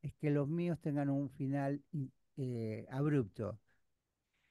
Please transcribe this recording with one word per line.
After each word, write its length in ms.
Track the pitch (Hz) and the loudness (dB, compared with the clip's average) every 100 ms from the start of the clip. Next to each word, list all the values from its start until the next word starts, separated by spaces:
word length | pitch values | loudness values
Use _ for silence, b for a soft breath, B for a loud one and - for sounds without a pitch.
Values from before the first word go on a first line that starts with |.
es 120 | 143 - | -12 -2
que 140 | 151 | 2
los 180 | 147 143 | 2 2
míos 280 | 170 175 156 | 0 0 0
tengan 280 | 160 147 143 | 0 0 2
un 200 | 139 139 | 0 -2
final, 520 | - 135 139 139 143 - 147 131 - _ - | -4 -2 0 0 -2 -4 -6 -6 -10 _ -6
eh, 500 | 127 120 110 110 - | -4 -2 -4 -4 -6
abrupto. 720 | 131 151 147 104 - 101 107 _ _ _ _ _ _ _ _ _ | 0 4 4 2 -2 -6 -6 _ _ _ _ _ _ _ _ _